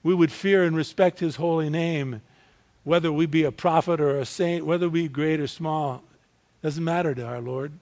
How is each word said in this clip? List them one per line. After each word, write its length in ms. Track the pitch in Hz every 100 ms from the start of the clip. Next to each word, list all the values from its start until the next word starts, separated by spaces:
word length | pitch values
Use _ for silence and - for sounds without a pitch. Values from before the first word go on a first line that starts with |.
We 140 | 165 180
would 160 | 165
fear 320 | - 196 196
and 140 | 175 160
respect 420 | 151 - 185 -
his 160 | 170 143
holy 340 | 170 165 156
name, 520 | 156 165 156 135 113 _ _ _ _ _ _ 139
whether 260 | 170 165
we 140 | 151 165
be 180 | 160
a 80 | 151
prophet 480 | - 180 160 165 165
or 200 | 147 139
a 60 | 123
saint, 400 | - 175 170 156
whether 220 | 170 175
we 160 | 165
be 40 | 165
great 320 | 135 156 156
or 60 | 139
small. 560 | - 160 156 147 127 _ _ _ _ _ _
Doesn't 220 | 156 147
matter 300 | 165 170 170
to 120 | 127 117
our 160 | 120
Lord. 320 | 120 131 143 156